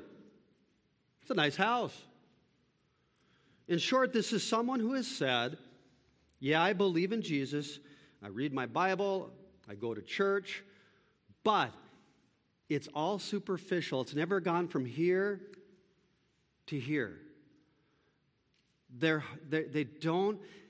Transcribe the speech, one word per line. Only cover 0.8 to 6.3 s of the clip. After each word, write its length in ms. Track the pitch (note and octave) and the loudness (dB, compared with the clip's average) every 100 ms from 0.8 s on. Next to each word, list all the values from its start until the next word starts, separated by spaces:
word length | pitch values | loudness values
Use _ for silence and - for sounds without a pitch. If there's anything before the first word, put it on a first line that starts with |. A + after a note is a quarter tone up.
| _ _ _ _ | _ _ _ _
It's 80 | - | -2
a 40 | |
nice 220 | G#3 D3 C#3 | 2 2 4
house. 420 | G3+ B3 F3+ - - - _ _ _ _ _ _ _ _ _ _ _ _ _ _ - | 2 2 0 -6 -18 -20 _ _ _ _ _ _ _ _ _ _ _ _ _ _ -2
In 100 | F3 | 0
short, 340 | - C4 B3+ | 4 4 4
this 220 | B3 - | 2 2
is 80 | G#3+ | 0
someone 380 | - A3+ A#3+ C4 | 2 0 2 0
who 120 | A3+ | 0
has 140 | C4+ A#3+ | 0 -4
said, 500 | - C3+ B2 B2 C#3 - - _ _ _ _ _ | -2 2 2 2 -4 -14 -20 _ _ _ _ _